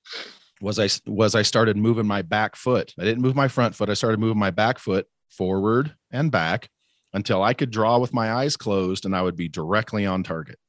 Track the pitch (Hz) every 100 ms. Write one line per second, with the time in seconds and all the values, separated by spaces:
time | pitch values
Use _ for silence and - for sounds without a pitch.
0 | - - - - _ _ 98 104 98 -
1 | - 104 107 113 104 127 117 104 110 113
2 | 107 101 85 104 107 - - 120 - -
3 | 95 117 127 131 135 127 120 - 101 101
4 | 117 110 110 107 98 90 110 131 - 95
5 | - _ _ - 92 95 101 117 151 -
6 | _ 123 156 110 82 104 - _ _ _
7 | _ 98 98 95 101 127 139 110 110 120
8 | 123 123 110 117 139 - 110 98 92 92
9 | 95 95 92 85 85 80 80 104 110 107
10 | 101 95 90 82 76 -